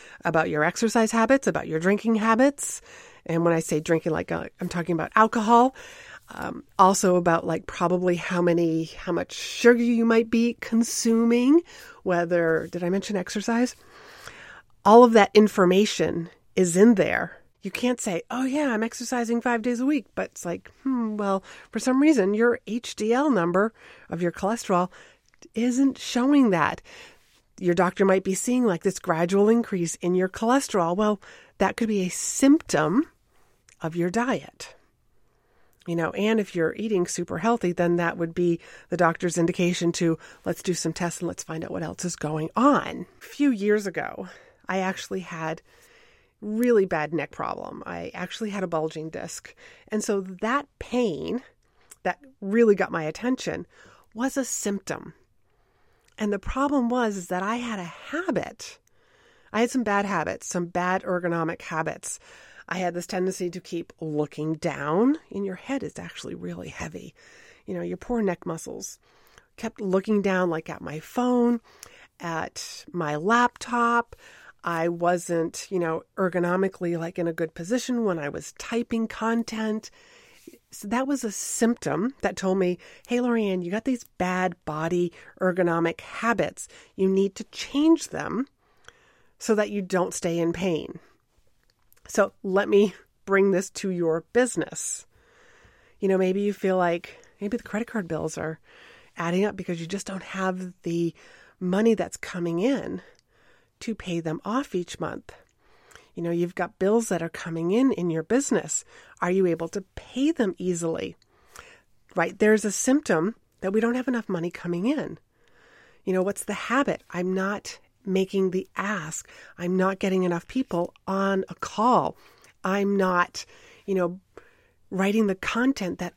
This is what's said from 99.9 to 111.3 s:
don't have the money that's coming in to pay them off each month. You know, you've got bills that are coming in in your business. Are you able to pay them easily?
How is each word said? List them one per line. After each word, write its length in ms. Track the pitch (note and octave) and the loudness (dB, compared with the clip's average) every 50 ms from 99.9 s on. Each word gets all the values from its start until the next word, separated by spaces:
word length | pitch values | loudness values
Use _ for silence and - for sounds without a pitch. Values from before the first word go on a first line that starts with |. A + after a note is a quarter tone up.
| G3 G3 - | -8 -10 -8
don't 160 | - F#3+ F#3+ - | -10 -12 -12 -12
have 500 | - - F#3+ F#3+ F#3 F#3 F#3 F#3 F3+ F3 _ - | -10 -8 -4 -4 -2 -4 -4 -8 -12 -14 _ -6
the 300 | E3+ E3+ E3+ E3+ E3 - - - - - - - - _ - | -4 -2 -2 -2 -2 -4 -8 -16 -20 -20 -20 -20 -20 _ -6
money 340 | F#3 F3+ F#3 G3 A3 A3+ A3 | -2 0 2 2 4 4 4
that's 240 | F#3 F3 - - | 2 0 -4 -8
coming 420 | - - - - F3+ E3+ E3+ E3 E3+ | -12 -12 -10 -8 -6 -4 -2 -2 0
in 420 | G3 C4 C#4 G#3 - - F3+ F3+ - - _ _ _ _ _ _ _ _ _ _ _ _ _ - | 0 0 0 -2 -4 -6 -10 -10 -12 -16 _ _ _ _ _ _ _ _ _ _ _ _ _ -12
to 140 | - A#3+ G#3+ | -10 -10 -10
pay 260 | - - F#3 E3+ E3+ | -8 -8 -6 -6 -4
them 220 | D#3+ D#3+ D#3 - - | -4 -4 -6 -6 -4
off 300 | G3 A3 C4 C#4 - - | -4 -4 -4 -4 -4 -4
each 260 | F3+ F3 - - - | -6 -6 -6 -8 -8
month. 340 | E3 D#3+ - - - - - - _ _ _ _ _ _ _ _ _ - - - _ _ _ | -8 -8 -8 -10 -14 -16 -20 -20 _ _ _ _ _ _ _ _ _ -20 -20 -20 _ _ _
You 80 | F3+ E3+ | -6 -4
know, 80 | E3+ | -2
you've 240 | E3+ E3+ F3 F3 - | -2 -2 -2 -2 -2
got 240 | - F3 - - - | -4 -6 -6 -4 0
bills 300 | F#3 G3 G#3+ A#3 A3+ - | 2 2 2 2 2 0
that 120 | F#3+ E3 | -2 -4
are 80 | E3 E3+ | -4 -6
coming 420 | - - - F3 E3 E3 E3 F3 | -8 -10 -10 -8 -6 -4 -2 0
in 200 | G3+ A#3+ C4+ C4 | 2 4 4 2
in 180 | - - F3 F3 | 2 0 -2 -2
your 140 | D#3+ D#3+ D#3+ | -2 -2 -2
business. 600 | - A3 C4+ C#4 - B3 E3+ - D#3+ - - - - - - - - - - | 0 0 0 2 0 0 -2 -2 -2 -6 -6 -8 -10 -18 -20 -20 -20 -10 -4
Are 80 | F3 F3 | -2 0
you 160 | F#3 F#3+ F#3+ | 2 2 2
able 220 | F3 E3 E3 E3+ | 2 0 -2 -4
to 160 | E3 - G3+ G3 _ _ | -6 -8 -10 -10 _ _
pay 380 | - - - - B3 C#4 D#4 | -20 -18 -10 -4 0 0 0
them 240 | E4 - A#3 F#3+ E3+ | 2 2 0 0 -2
easily? 580 | - F#3 F#3 F3 E3 E3+ E3 E3 - - - E3+ _ _ _ | -2 -2 -4 -2 -2 -2 -4 -4 -4 -6 -8 -10 _ _ _